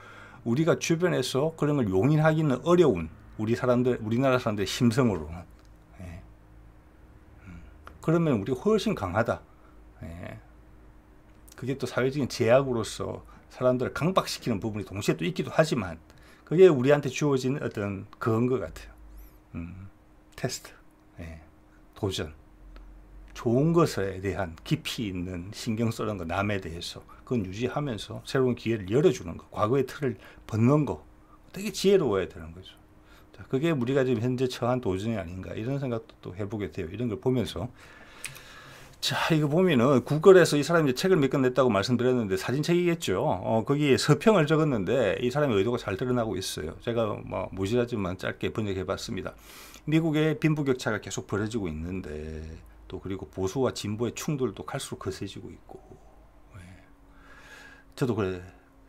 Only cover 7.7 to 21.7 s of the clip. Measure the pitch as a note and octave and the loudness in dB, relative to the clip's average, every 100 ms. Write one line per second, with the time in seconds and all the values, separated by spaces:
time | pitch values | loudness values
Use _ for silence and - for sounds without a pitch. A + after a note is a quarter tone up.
7.7 | - - - - E3+ D#3+ A2+ F#2+ B2+ G#3 | -20 -20 -8 0 2 4 2 0 -2 2
8.7 | A3 - - F#2 F#2+ A#2+ F#2+ - - - | 2 0 -4 -2 0 0 -2 -8 -20 -20
9.7 | - - - E2+ E2+ - - - - - | -20 -20 -16 -14 -12 -14 -14 -20 -20 -20
10.7 | - - - - - - - - - B2+ | -20 -20 -20 -20 -20 -20 -20 -20 -10 -8
11.7 | C3+ B2 - C3 C#3+ B2 - A2 B2+ C3+ | -6 -4 0 0 0 -4 0 4 6 4
12.7 | A#2 G#2 - F#2+ G2 - - - - B2+ | -2 -4 -6 -8 -8 -14 -20 -20 0 2
13.7 | B2+ A2 - D#3+ F#3+ - - - - A#2 | 2 -2 -2 0 0 -2 -6 -4 -2 -4
14.7 | G#2 F#2+ F#2+ G#2+ D#3+ E3+ - C3+ - D#3 | -6 -8 -4 -2 -2 -2 -4 -2 0 2
15.7 | C#3+ F#2 D#2 - - - - - D#3 F#3 | 0 -4 -10 -16 -20 -20 -20 -2 8 8
16.7 | C#3 B2+ D3 C#3 - D3 C3+ B2+ D3 A#2+ | 8 6 4 2 -2 0 2 0 -2 -4
17.7 | A2 G2+ G2 G#2 - A#2+ A2+ B2 B2 E2 | -4 -4 -6 -10 -4 0 2 2 0 -4
18.7 | - - - - - - - _ F2 E2+ | -12 -18 -20 -20 -20 -20 -20 _ -12 -12
19.7 | F#2 F#2+ - - - - - B2+ - - | -14 -18 -20 -20 -20 -20 -8 -8 -8 -14
20.7 | - - _ - - E2 D#2+ D#2 - - | -20 -20 _ -20 -16 -16 -16 -20 -20 -20